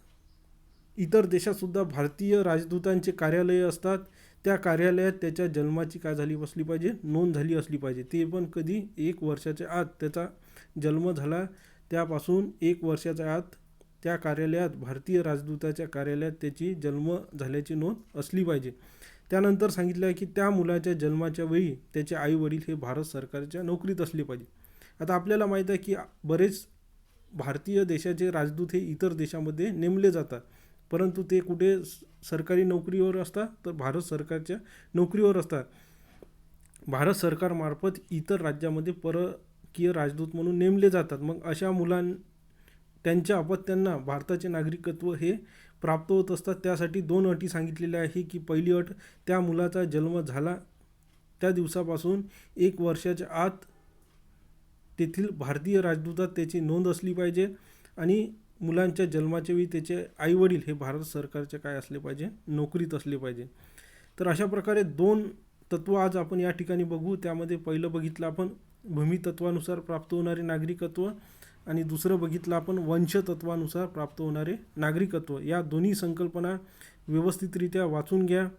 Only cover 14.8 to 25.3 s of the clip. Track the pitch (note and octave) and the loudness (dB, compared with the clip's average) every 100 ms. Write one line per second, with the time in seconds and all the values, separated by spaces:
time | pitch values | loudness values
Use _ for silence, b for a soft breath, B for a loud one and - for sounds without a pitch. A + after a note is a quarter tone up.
14.8 | B2+ C3+ - F3+ E3 C#3+ D3 D3 D#3 D3+ | -8 -8 0 2 2 0 -4 -4 -4 -4
15.8 | D#3+ C#3+ C#3 D3 D#3+ D#3+ D3 C#3 F3 F3 | -6 -4 -2 -2 -2 -4 -6 -4 -4 -2
16.8 | D3 C#3+ D#3 F3+ - D3 C3 C#3+ D3 D#3+ | -2 0 0 -2 -4 -8 -4 -4 -2 -2
17.8 | E3 A3 - D3 C#3 F#3 E3+ C#3+ B2+ A#2+ | 0 -2 -8 -10 -2 0 2 0 -2 -10
18.8 | B B B B B F#3+ G3+ G3 G#3+ F3+ | B B B B B 4 4 4 2 2
19.8 | F3+ F3 F#3 F3+ F#3+ - G3+ G3 F3 F3 | -2 2 0 0 -2 0 2 4 2 2
20.8 | F3 D#3+ D3+ D#3 E3 D#3+ E3 E3 F3 C3 | 0 0 0 0 0 -2 0 2 2 -2
21.8 | - D3+ D3+ D#3+ D3 D#3+ D3+ D#3 D#3 D#3 | -6 -4 -2 -2 2 2 2 -2 -4 -6
22.8 | B2 B2+ D#3 C3+ C3 C#3+ C#3+ E3+ E3+ E3+ | -4 -4 -6 -8 -8 -8 -8 -6 -4 -2
23.8 | F#3+ F3+ E3 D#3 C#3 B2 - - b b | -2 -2 -2 -2 -4 -6 -12 -20 b b
24.8 | b b D#3+ F3+ F3+ | b b -2 0 2